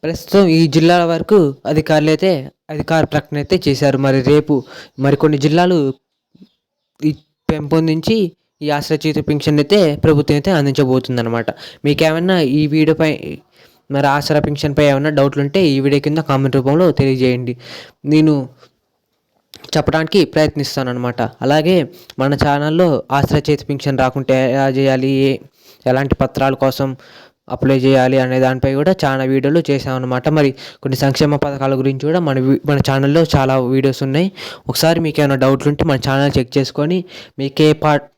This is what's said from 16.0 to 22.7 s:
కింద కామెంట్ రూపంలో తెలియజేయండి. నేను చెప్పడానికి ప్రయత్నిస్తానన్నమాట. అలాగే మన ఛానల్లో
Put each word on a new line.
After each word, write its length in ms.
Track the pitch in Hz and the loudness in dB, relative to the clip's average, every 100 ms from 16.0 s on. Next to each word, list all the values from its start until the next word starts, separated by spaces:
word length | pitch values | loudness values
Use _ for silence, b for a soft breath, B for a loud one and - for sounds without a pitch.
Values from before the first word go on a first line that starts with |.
| 147 | 0
కింద 120 | 156 156 | -4 0
కామెంట్ 260 | 139 135 135 | 0 0 0
రూపంలో 280 | 131 147 180 143 | 0 2 2 2
తెలియజేయండి. 540 | 135 131 127 123 123 123 B B B B 143 156 | 0 2 0 0 -4 -10 B B B B 0 2
నేను 200 | 156 147 127 - b _ _ _ _ _ _ _ _ - - 160 | 4 2 -4 -16 b _ _ _ _ _ _ _ _ -20 -6 -4
చెప్పడానికి 440 | 147 156 160 - 156 | 0 -2 0 0 0
ప్రయత్నిస్తానన్నమాట. 880 | - 151 - 139 - 127 123 123 120 113 - 127 | 2 0 0 -6 -4 -6 -4 -6 -4 -6 -4 0
అలాగే 320 | 147 156 185 143 B B - | 0 2 0 0 B B -4
మన 100 | 135 143 147 | -2 0 0
ఛానల్లో 460 | 143 147 | 0 0